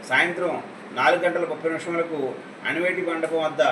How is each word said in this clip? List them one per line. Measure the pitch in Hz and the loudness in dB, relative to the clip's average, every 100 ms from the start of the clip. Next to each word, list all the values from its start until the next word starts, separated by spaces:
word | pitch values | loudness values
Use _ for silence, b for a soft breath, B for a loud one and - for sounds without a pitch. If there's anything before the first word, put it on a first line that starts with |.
| - | 2
సాయంత్రం | 135 170 175 175 151 - - - - | 2 2 0 -2 -2 -8 -14 -10 2
నాలుగు | 135 175 175 | 4 6 2
గంటల | 170 160 | 2 -2
ముప్పై | 156 160 | -2 -2
నిమిషములకు | 156 175 170 165 156 131 110 - - - | -2 -2 -2 -2 -2 -4 -6 -12 -8 -4
అనివేటి | 151 180 180 170 | 0 0 0 -2
మండపం | 165 160 160 156 | 0 0 0 0
వద్ద | 143 139 | 2 2